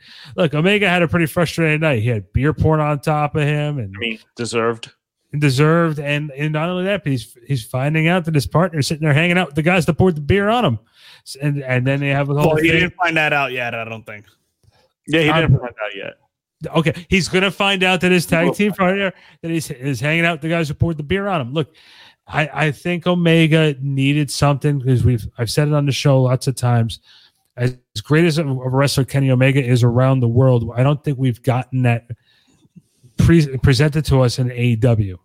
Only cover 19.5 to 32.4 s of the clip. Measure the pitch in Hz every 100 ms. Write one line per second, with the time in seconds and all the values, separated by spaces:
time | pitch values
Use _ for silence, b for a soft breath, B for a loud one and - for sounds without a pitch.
19.5 | 165 - 131 135 123 147 165 170 165 160
20.5 | 170 151 147 170 156 143 190 202 175 120
21.5 | 156 147 B B B B B - 143 151
22.5 | 143 156 - 175 175 175 180 165 165 160
23.5 | 160 156 135 139 135 135 147 143 - 143
24.5 | 139 151 143 127 127 123 120 - - 117
25.5 | - 147 151 143 127 151 131 127 127 -
26.5 | 120 120 120 113 - b b b b _
27.5 | - 123 127 _ - - 151 170 151 139
28.5 | 131 127 131 139 - 131 139 135 127 131
29.5 | 135 120 123 120 117 131 135 117 120 131
30.5 | 123 113 123 131 147 - 127 131 120 -
31.5 | 110 - 131 123 117 - 117 b b